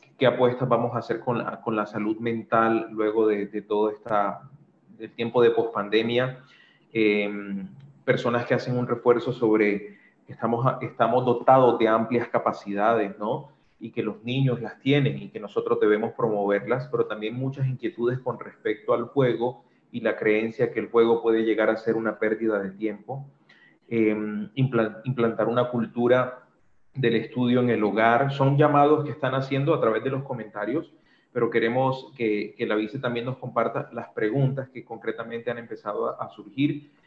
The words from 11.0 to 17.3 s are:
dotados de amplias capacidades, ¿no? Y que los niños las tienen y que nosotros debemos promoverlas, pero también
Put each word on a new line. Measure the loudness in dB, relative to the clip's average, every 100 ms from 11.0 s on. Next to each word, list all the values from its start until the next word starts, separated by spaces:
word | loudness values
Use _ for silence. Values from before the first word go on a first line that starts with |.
| 2 2
dotados | 2 2 6 6 6 4
de | 4
amplias | 2 2 -2 -2
capacidades, | -2 -2 -4 -6 0 2 2 0 -4
¿no? | -6 -6 -8 _ _ -16
Y | -12
que | -6
los | -6 -6
niños | -4 0 0 0
las | -6 -6
tienen | 0 2 2 -2
y | -10
que | -12
nosotros | -8 -4 -2 2
debemos | 4 2 0
promoverlas, | -2 -2 0 0 0 0 -4 -2
pero | -2 -2
también | -4 -6